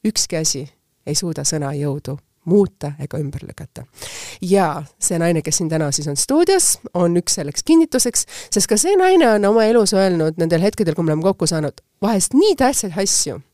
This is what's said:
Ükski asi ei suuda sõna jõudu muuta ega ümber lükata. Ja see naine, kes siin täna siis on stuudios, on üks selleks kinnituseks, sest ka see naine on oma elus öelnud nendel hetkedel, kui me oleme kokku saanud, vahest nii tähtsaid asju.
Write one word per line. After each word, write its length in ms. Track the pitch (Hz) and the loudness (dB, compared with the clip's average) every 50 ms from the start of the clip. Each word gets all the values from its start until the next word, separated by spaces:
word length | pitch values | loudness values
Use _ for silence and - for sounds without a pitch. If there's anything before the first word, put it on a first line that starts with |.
| - | -2
Ükski 340 | 214 - - - - 185 160 | -2 -2 -2 -4 -2 -4 -4
asi 240 | 160 156 - 139 - 143 _ _ _ _ _ _ _ | -2 -2 -4 -4 -8 -12 _ _ _ _ _ _ _
ei 120 | - 151 | -6 -4
suuda 280 | - - 170 156 151 143 | -4 -4 -4 -6 -4 -4
sõna 300 | - 160 156 143 135 147 | -4 -4 -4 -4 -4 -4
jõudu 400 | 143 147 147 139 147 - - 135 139 _ _ _ _ _ 165 | -4 -4 -4 -4 -6 -8 -10 -12 -12 _ _ _ _ _ 2
muuta 420 | 180 208 196 180 _ _ - 147 143 151 | 4 4 4 2 _ _ -10 -10 -8 -10
ega 160 | 143 - - | -10 -8 -6
ümber 240 | 156 147 139 143 - - | -6 -6 -6 -8 -10 -14
lükata. 400 | - - - 156 - _ - 127 _ _ - - - - - - - - - | -14 -16 -16 -18 -16 _ -18 -18 _ _ -18 -16 -14 -14 -14 -14 -16 -14 -10
Ja 420 | 190 175 196 202 185 156 143 165 151 - _ _ | 0 2 2 2 2 0 -2 -6 -10 -14 _ _
see 160 | - - 180 165 | -4 -2 0 0
naine, 200 | 165 170 175 160 | 2 2 0 0
kes 200 | 147 156 160 - | -2 -2 -4 -2
siin 80 | 175 160 | -2 -2
täna 220 | 165 156 156 143 143 | -2 -2 -2 -2 -2
siis 140 | - 147 151 | -4 -4 -4
on 80 | 143 | -4
stuudios, 580 | 143 - - 269 311 349 - 392 370 - - - - - - - | -4 -2 0 2 2 4 4 4 2 2 0 0 -2 -8 -6 -2
on 240 | 180 175 170 170 | 0 2 2 2
üks 200 | 175 175 - - - | 0 0 -2 -4 -4
selleks 260 | 151 143 - - - | -4 -6 -8 -6 2
kinnituseks, 600 | - 320 320 330 320 - 254 - 247 - - - - - - - - - | 4 4 4 4 4 0 -2 -2 0 -2 -4 -6 -6 -12 -18 -10 -4 -2
sest 160 | 208 - - | -2 0 2
ka 80 | - | 0
see 160 | 220 285 359 403 | 0 2 2 2
naine 340 | 370 370 370 381 339 320 240 | 4 4 4 4 6 6 4
on 180 | 214 208 202 196 | 4 4 4 4
oma 160 | 214 226 220 | 4 4 4
elus 300 | 214 233 240 208 185 - | 4 4 4 4 4 2
öelnud 400 | 190 196 190 180 165 156 160 156 170 | 2 2 2 2 2 0 -2 0 -2
nendel 200 | 165 160 170 160 | 0 0 2 2
hetkedel, 360 | 180 208 - - 208 165 151 | 2 0 0 0 -2 -2 0
kui 80 | 175 170 | 0 0
me 80 | 160 151 | 0 0
oleme 120 | 156 160 | 0 0
kokku 240 | 190 190 - 170 156 | -2 0 0 -2 -2
saanud, 320 | 165 160 151 139 - - _ _ _ _ | -2 -2 -4 -6 -8 -10 _ _ _ _
vahest 360 | 185 208 226 196 - - - | -2 0 0 0 -2 2 2
nii 180 | 277 392 427 359 - | 4 4 4 4 2
tähtsaid 380 | 262 247 285 - - 190 151 190 | 2 0 0 -2 -6 -4 -4 -4
asju. 400 | 196 196 - - - 151 117 143 - _ | -2 0 0 -2 -2 -4 -8 -10 -14 _